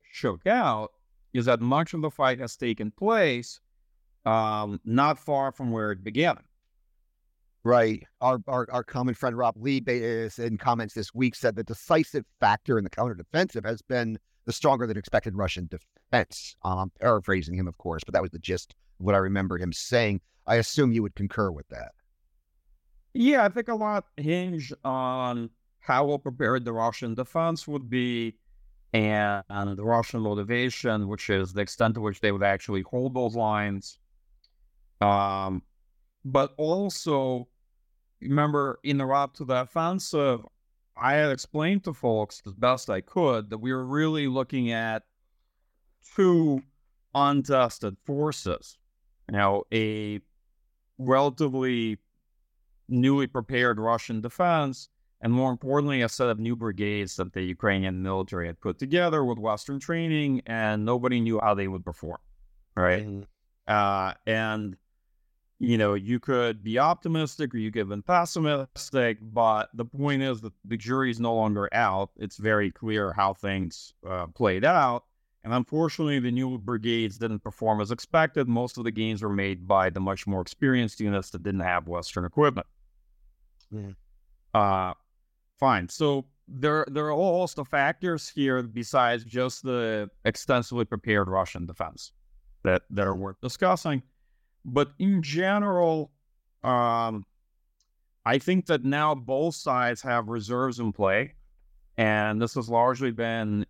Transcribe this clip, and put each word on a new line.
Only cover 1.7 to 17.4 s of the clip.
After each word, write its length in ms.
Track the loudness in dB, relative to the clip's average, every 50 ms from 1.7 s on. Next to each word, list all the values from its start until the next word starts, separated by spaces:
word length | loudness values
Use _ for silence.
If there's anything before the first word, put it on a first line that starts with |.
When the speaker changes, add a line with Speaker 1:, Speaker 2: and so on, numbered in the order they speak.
| 2 2 2 0 -2
Speaker 1:
of 80 | -4
the 100 | -4 -4
fight 280 | -2 0 2 2 2 0
has 180 | -4 -8 -8 -4
taken 340 | -2 -2 -2 -2 -4 -6
place, 720 | -6 -2 0 2 2 4 4 2 2 0 -4 -8 -14 -20 _ _ _ _ _ _ _ _ _ _ _ _ 0
um, 560 | 2 2 2 2 2 0 -2 -2 -4 -6 -6 -4
not 340 | 0 2 4 4 4 2 0
far 360 | -2 -2 -2 0 0 -2 -4
from 180 | -6 -4 -4
where 200 | -2 -2 -2 -2
it 120 | -4 -6 -8
began. 340 | -4 -2 0 2 2 0 -2 -6 _ _ _ _ _ _ _ _ _ _ _ _ _ _ _ _ _ _ _ _ _ _ _ 2
Speaker 2:
Right. 400 | 4 6 6 6 4 2 -2 -6 -14 _ _
Our, 220 | 0 0 0 0 -2 -4
our, 200 | -2 -2 -2 -2
our 120 | -4 -4 -4
common 300 | -4 -4 -2 0 0 0
friend 240 | 0 -2 -2 -2 0
Rob 180 | 0 0 0
Lee 240 | 0 -2 0 0 0
ba-, 240 | 0 0 0 0 0
is 360 | -2 -2 -2 -4 -6 -6 -6
in 180 | -4 -4 -4 0
comments 360 | 0 0 2 2 0 -4 -6
this 200 | -8 -8 -6 -2
week 220 | 0 0 0 0
said 200 | 0 0 0 0
the 80 | 0 -4
decisive 600 | -8 -10 -10 -2 2 2 2 2 2 -4 -8 -8 -8 _ _
factor 360 | 2 2 2 2 0 0 0 0
in 60 | 0
the 60 | -2
counteroffensive 760 | -2 -4 -4 -4 -4 -8 -10 -4 0 0 0 0 -2 -6 -6
has 180 | -4 -6 -6
been 380 | -6 -4 -2 -2 0 -2 -4 -8 -10 _ _ _ _
the 60 | -8
stronger 360 | -4 0 2 2 4 4 2 -2
than 100 | -4 -6
expected 380 | -4 -2 0 0 0 0 -2
Russian 320 | -2 -2 -2 -2 -6 -8 -10
defense. 880 | -10 -14 -16 _ _ _ _ _ 0 0 0 0 -4 -12 -14 -16 -14 _ -4
Um, 160 | -2 -2 -2
I'm 100 | -2 -4 -4 0
paraphrasing 560 | 2 2 2 2 2 0 0 0